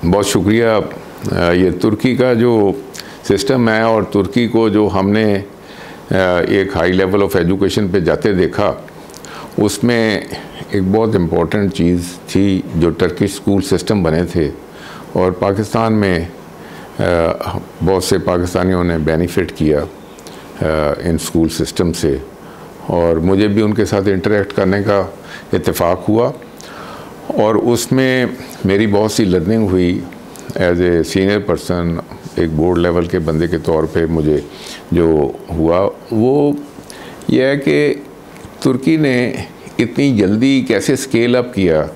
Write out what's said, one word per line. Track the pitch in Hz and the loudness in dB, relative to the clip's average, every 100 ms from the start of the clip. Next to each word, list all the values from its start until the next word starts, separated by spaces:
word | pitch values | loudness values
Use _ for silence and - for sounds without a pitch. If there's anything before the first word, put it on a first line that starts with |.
| 82 | 4
बहुत | 95 101 | 2 2
शुक्रिया। | 110 92 110 117 107 | 2 2 2 4 2
अ, | 92 - - - 107 - 85 | 0 -8 -16 -10 -4 0 2
ये | 87 92 | 4 2
तुर्की | 78 110 110 131 127 | 2 0 2 0 2
का | 127 | 2
जो | 117 123 113 101 90 - - - - - | 4 4 4 2 0 -8 -16 -16 -16 0
system | 101 - 131 117 | 0 2 2 4
है | 110 | 4
और | 113 110 | 4 2
तुर्की | 95 101 92 123 117 | 2 0 0 0 2
को | 113 113 | 2 4
जो | 101 107 | 4 2
हमने, | 95 95 104 110 101 | 2 2 2 2 0
अ, | 95 - - - - - - 92 92 90 - | -4 -16 -20 -20 -18 -18 -2 0 2 2 2
एक | 101 95 90 | 2 0 0
high | 85 92 | 2 2
level | 95 101 98 | 2 2 2
of | 95 | 2
education | 85 98 98 107 101 | 2 2 0 0 0
पे | 98 | 0
जाते | 82 78 113 | 2 2 2
देखा, | 90 82 - 101 - - - - - - - - - | 2 0 0 -2 -2 -10 -20 -20 -18 -18 -16 -8 0
उसमें | 104 - 120 120 110 98 - - - - - 104 | 0 0 0 2 2 0 -4 -12 -14 -16 -6 -2
एक | 92 | 2
बहुत | 107 113 98 | 2 2 0
important | 85 87 82 107 101 | 0 0 0 0 -2
चीज़ | - 85 87 87 | 0 2 2 -2
थी, | - - 95 98 95 - 82 | -12 -4 0 2 0 -2 0
जो | 82 | 0
Turkish | 78 92 - 101 - | 2 -2 0 -2 -2
school | - 98 | 0 0
system | 95 90 - 107 | 0 -2 0 0
बने | 82 80 85 | 2 0 0
थे | 87 73 - - - - - - - | 0 -2 -4 -16 -20 -18 -18 -6 0
और | 90 | 0
पाकिस्तान | 92 101 98 104 113 113 | 2 0 0 -2 0 0
में, | 110 101 87 85 - - - - - - - | 2 2 0 -2 -10 -20 -20 -18 -18 -18 -4
अ, | 95 85 82 - - 95 - - | 0 2 0 -2 -6 -8 -10 -4
बहुत | 82 95 | 0 0
से | 87 98 | 2 0
पाकिस्तानियों | - 90 90 92 90 92 | 0 0 0 0 0 2
ने | 87 82 | 0 0
benefit | 78 80 85 90 85 | 0 0 0 -2 -4
किया, | - 78 73 | 0 2 2
अ, | 73 - - - - - - - 80 78 73 71 | -2 -12 -20 -20 -20 -20 -18 -6 -2 0 0 0
इन | 87 82 | -2 -2
school | - 85 80 | -2 0 0
system | - 76 - 90 | 0 -6 -2 -2
से | 78 78 65 - - - - - - - | 0 -2 -2 -6 -18 -20 -20 -20 -18 -2
और | 87 85 82 | 0 2 2
मुझे | 85 95 104 | 2 2 2
भी | 101 | 2
उनके | 107 104 98 | 0 0 0
साथ | 104 98 | 2 2
interact | 95 104 104 98 | 0 2 0 0
करने | - 95 98 | 0 0 2
का | 101 101 95 - - - - | 2 0 0 -8 -18 -18 -4
इत्तेफाक | 92 90 85 87 90 - | -2 -2 0 0 0 0
हुआ | 107 123 143 - - - - - - - - - - | 2 0 -2 -16 -20 -18 -18 -16 -16 -18 -18 -6 0
और | 107 107 | 2 2
उसमें | 123 120 - 131 131 127 123 - - - 98 | 2 0 0 0 2 2 -2 -4 -14 -6 0
मेरी | 101 110 | 2 2
बहुत | 101 107 | 2 2
सी | 110 107 | 2 2
learning | 90 82 113 104 | 2 2 0 2
हुई। | 92 87 92 - - - - - | 2 2 0 -6 -14 -18 -18 -12
as | - 90 87 | -2 0 2
a | 87 85 | 2 2
senior | 78 95 95 104 98 | 2 2 2 2 0
person, | 85 - 90 85 82 - - - - | -4 -2 -2 -2 -4 -8 -16 -10 -2
एक | 85 78 | -2 2
board | 82 87 | 2 2
level | 87 85 85 | 2 2 0
के | 90 | -2
बंदे | 80 78 82 | 0 0 0
के | 82 | -2
तौर | 78 80 78 | 0 0 0
पे | 82 80 | 0 0
मुझे | 82 76 73 69 - - - - | 0 2 0 -2 -14 -16 -18 -4
जो | 85 82 78 69 - - | 2 4 4 0 -4 -10
हुआ, | 80 80 87 101 - - | -2 2 2 0 -4 -6
वो | 113 120 143 147 143 143 - - - - - - | 0 2 2 0 -2 -8 -18 -20 -18 -18 -14 -2
ये | 123 131 | 0 2
है | 143 | 0
कि | 143 147 147 - - - - - - - | 0 2 0 -2 -8 -20 -20 -20 -20 -4
तुर्की | 139 127 135 165 | -2 0 2 2
ने | 147 123 123 - 95 - - - | 2 2 -2 -4 -10 -14 -18 -4
इतनी | 120 - 143 120 | -4 0 2 4
जल्दी | 95 107 131 135 | 2 2 2 2
कैसे | 120 107 98 135 | 2 0 2 -2
scale | - 117 120 123 | 0 0 2 2
अप | 123 - | 0 0
किया | 92 78 73 | 2 2 0